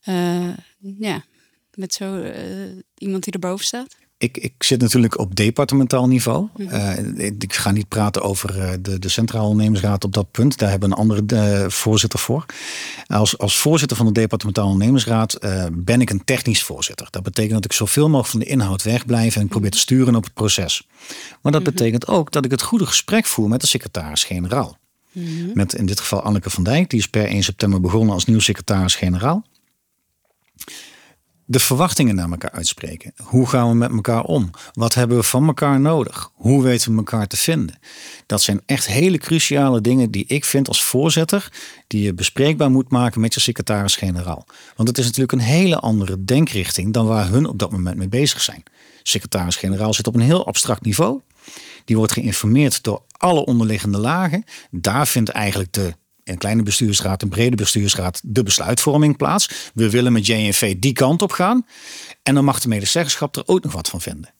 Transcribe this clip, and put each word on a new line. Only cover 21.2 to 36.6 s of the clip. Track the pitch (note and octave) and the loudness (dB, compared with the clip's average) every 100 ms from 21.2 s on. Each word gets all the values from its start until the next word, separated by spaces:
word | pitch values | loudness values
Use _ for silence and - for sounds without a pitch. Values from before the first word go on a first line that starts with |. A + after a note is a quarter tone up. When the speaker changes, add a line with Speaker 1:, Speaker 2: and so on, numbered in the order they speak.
| - - | -18 -4
Speaker 2:
Maar | D3 | 0
dat | D#3 | 2
Speaker 1:
Mhm. | F3+ | 0
Speaker 2:
betekent | F3 A#2 A#2 - | 0 0 0 0
ook | G3+ D3+ | 0 0
dat | D3+ | -2
ik | C3 | 0
het | C3 | -2
goede | - A3+ F#3 | 0 0 0
gesprek | - - A3 A3 | -2 0 0 0
voer | - G#2+ | 0 0
met | B2 | 2
de | - | 0
secretaris-generaal. | B2+ - F2+ D#2 D#2 - F#2 F2 B2+ - - _ _ _ | -2 -4 -8 -6 -4 -4 -4 -2 -2 -4 -10 _ _ _
Speaker 1:
Mhm. | F#3 E3+ D#3+ E3+ | -10 -8 -6 -4
Speaker 2:
Met | G#3 G2+ | -2 -2
in | - G2 | -2 -2
dit | G2+ | -2
geval | - G2 | -2 -4
Anneke | G#2 G2+ F#2+ | 0 -2 -2
van | - | -2
Dijk. | F2+ C#3 F3+ | 0 2 2
Die | A#2 | -2
is | G2 | -2
per | G#2+ G#2 | -2 0
één | G2+ | -2
september | F#2 F#2+ G2+ G2 | -2 -2 0 0
begonnen | F2+ A2 A2 | 2 2 2
als | F#2 | 2
nieuw | - A2 | 2 2
secretaris-generaal. | G#2+ G#2 - G2+ F#2 - F#2 F2+ A#2+ F#3 - _ _ _ _ _ _ _ _ _ _ _ - - - - _ _ _ _ - | 2 -2 -2 0 0 0 0 0 0 -2 -4 _ _ _ _ _ _ _ _ _ _ _ -20 -18 -20 -20 _ _ _ _ -4
De | A#2+ | -2
verwachtingen | - C3 F3+ - C3 | 0 2 2 2 2
naar | G2 E2+ | 2 -2
elkaar | E2+ - | -4 -8
uitspreken. | - E2+ - - D#2+ - - | -6 -6 -6 -10 -14 -18 -20
Hoe | - B2+ B2 | 0 2 4
gaan | C3 A#2 | 2 4
we | |
met | A#2 A#2 | 2 2
elkaar | A2+ G2+ A#2 | -2 -2 -2
om? | - D#3 F#2 - - | 0 0 -2 -6 -14
Wat | - A#2 | -2 0
hebben | B2 A#2+ A#2+ | 2 2 2
we | |
van | A2 B2+ D#3 | 2 2 2
elkaar | C#3 D3 C3+ | 2 2 4
nodig? | C#3+ E3 A#2+ - - | 4 2 -2 -8 -16
Hoe | _ A2+ C#3 | _ 2 4